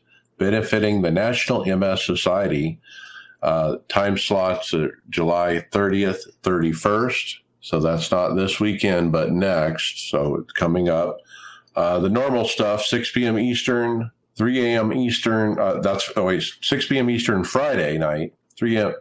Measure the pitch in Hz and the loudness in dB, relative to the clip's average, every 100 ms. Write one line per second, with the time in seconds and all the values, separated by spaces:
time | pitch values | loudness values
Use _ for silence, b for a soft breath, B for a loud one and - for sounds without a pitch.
0 | b b b - 95 107 107 107 104 104 | b b b -2 0 0 0 2 2 2
1 | 87 85 113 120 - 117 95 95 98 92 | 2 2 2 0 0 0 0 0 0 0
2 | - 87 92 92 95 73 80 80 B B | -2 0 0 0 0 0 -2 -6 B B
3 | B B B B 73 80 78 - - 101 | B B B B -2 0 0 -2 -2 0
4 | 101 95 - 101 92 90 - 82 71 - | 2 0 0 0 2 0 -2 -2 -2 -4
5 | - - 85 87 87 85 - 101 101 98 | -8 -2 0 2 0 0 -2 0 0 2
6 | 98 92 - - 95 90 82 80 104 104 | 0 -2 -8 -8 -2 0 0 0 0 2
7 | 123 - - - _ _ - 80 80 82 | 0 -2 -6 -10 _ _ -6 -2 0 0
8 | 82 92 87 87 95 - 104 101 101 87 | 0 0 0 0 -2 0 0 0 2 2
9 | 85 80 78 87 98 87 78 80 - - | 2 2 0 0 2 2 0 -2 -6 -6
10 | - - 73 69 - - 85 87 87 82 | -4 -2 0 -2 -4 -2 0 2 2 2
11 | 78 - B B B B B - 87 90 | 0 -6 B B B B B -2 0 2
12 | 95 113 135 123 113 - 107 107 - 120 | 2 2 2 0 0 0 0 0 0 -2
13 | 117 127 120 113 123 120 - 120 120 117 | 0 0 2 2 0 0 0 0 0 -2
14 | 117 - _ - 113 127 120 117 110 127 | -6 -10 _ -2 0 2 2 2 0 0
15 | 123 117 120 113 107 98 101 90 98 98 | -2 -2 0 2 2 2 0 0 0 -2
16 | - - 92 87 - - - 139 - 139 | -2 -2 0 0 -2 -6 -2 -2 0 2
17 | 120 120 120 101 - 131 147 - 76 78 | 2 2 2 2 2 0 2 0 0 0
18 | 78 76 82 - _ - 120 110 104 - | 0 -2 -6 -10 _ -4 0 2 2 -2